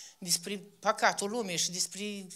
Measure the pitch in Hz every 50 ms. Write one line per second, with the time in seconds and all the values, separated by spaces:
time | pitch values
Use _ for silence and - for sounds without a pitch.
0 | - - - _ 196 175 175 175 170 202 196 190 175 - - - - 196 214 214
1 | 233 208 175 - 202 202 214 247 226 190 175 160 - 175 175 180 - - - 190
2 | 208 208 208 202 190 185 -